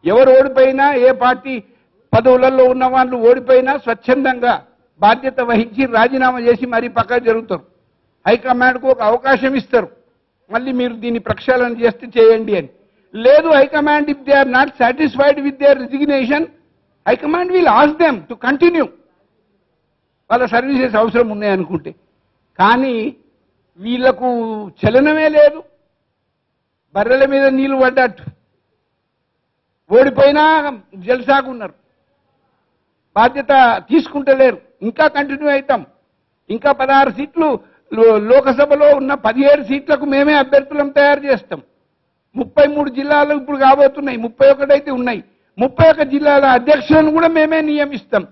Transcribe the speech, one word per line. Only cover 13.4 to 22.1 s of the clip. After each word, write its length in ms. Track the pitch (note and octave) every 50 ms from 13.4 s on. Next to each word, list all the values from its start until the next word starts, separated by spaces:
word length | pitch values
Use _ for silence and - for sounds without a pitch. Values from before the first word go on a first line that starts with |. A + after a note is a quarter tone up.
| E4 E4
హైకమాండ్, 600 | D#4 C#4 C#4 C#4 D4+ D4+ D4 D4+ D4 D4+ D4 D4
if 60 | C#4+
they 280 | C#4+ C4 C4+ C#4 C#4 C#4
are 100 | C4 B3
not 140 | B3+ C#4 C#4+
satisfied 680 | - _ B3 A#3+ B3+ C4 D#4 C#4 - B3+ C#4 D4 C#4+
with 220 | C#4+ C#4 C#4+ C4+ C4
their 160 | C#4 C#4+ C4+ C4+
resignation, 600 | B3+ A#3 B3+ C4+ D4 D4 C#4+ C4+ B3+ A3+ D4 D4+ E4 - _ _ _ _ _ _ _ _ _ _ _ -
high 160 | A#3+ B3 -
command 260 | D4 D#4+ F4 F4+ F4+
will 340 | F4+ F4+ F4 C#4+ G#3 A#3 D4
ask 160 | D4 D4+ D#4
them 120 | F4 D#4 C4
to 360 | G3 D#3 _ A#3 _ - B3
continue, 380 | C#4 C4+ F4 F4 F4 D#4+ C4 - _ _ _ _ _ _ _ _ _ _ _ _ _ _ _ _ _ _ _ _ _ _ _ _ _ _ _ _
వాళ్ళ 160 | G#3+ B3 B3+
సర్వీసెస్ 480 | G#3+ G#3+ A#3 B3+ C4+ C#4 B3+ C4 B3 G#3
అవసరం 360 | G#3+ A3+ A3+ - A#3+ A#3+ A3
ఉన్నాయనుకుంటే. 640 | G#3+ G#3 G#3+ G#3 G3 F#3+ F3+ D3+ F#3 D#3 - - - _ _ _